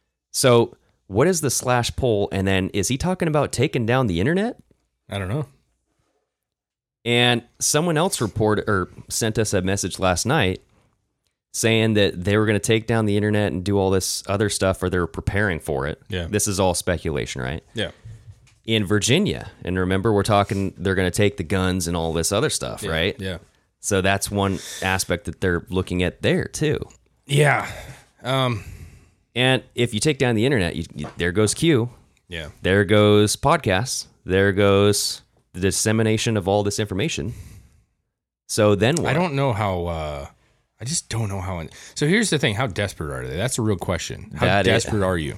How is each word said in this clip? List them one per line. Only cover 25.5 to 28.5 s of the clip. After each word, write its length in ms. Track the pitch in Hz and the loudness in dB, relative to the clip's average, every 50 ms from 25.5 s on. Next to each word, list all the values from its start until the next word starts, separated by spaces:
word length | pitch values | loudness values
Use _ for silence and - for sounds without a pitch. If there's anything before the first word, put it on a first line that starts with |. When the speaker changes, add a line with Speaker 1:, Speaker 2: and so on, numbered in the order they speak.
| 87 85 - - | 0 0 -2 -2
Speaker 1:
looking 340 | 90 92 90 - 87 90 90 | -2 -2 -2 -2 -2 -2 0
at 180 | 87 - - | -2 -2 -2
there 240 | - 110 165 180 - | -2 0 0 0 -2
too. 340 | - - - - 156 139 - - - - _ _ _ _ _ _ | -4 -4 -4 -2 -2 -2 -4 -6 -10 -16 _ _ _ _ _ _
Speaker 2:
Yeah. 420 | - 139 143 151 143 131 107 92 - - - - - - - - _ _ _ - | 0 2 2 4 4 2 0 -2 -6 -10 -14 -16 -18 -20 -20 -20 _ _ _ -6
Um, 400 | 117 135 135 131 123 | -2 -2 0 0 0